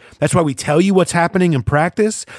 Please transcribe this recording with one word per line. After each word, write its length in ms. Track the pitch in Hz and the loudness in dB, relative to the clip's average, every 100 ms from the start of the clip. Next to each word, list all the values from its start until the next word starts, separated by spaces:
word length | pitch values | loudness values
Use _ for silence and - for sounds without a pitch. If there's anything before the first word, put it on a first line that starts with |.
| - - | -20 -4
That's 160 | 147 180 | -2 0
why 80 | |
we 120 | 156 131 | 0 -2
tell 260 | - 151 | -2 2
you 120 | 196 | 2
what's 200 | 190 175 | 2 2
happening 400 | 180 170 190 180 | 0 0 0 0
in 100 | 143 | 0
practice. 640 | 110 147 170 - 214 - - | 0 -2 -2 0 -2 -2 -12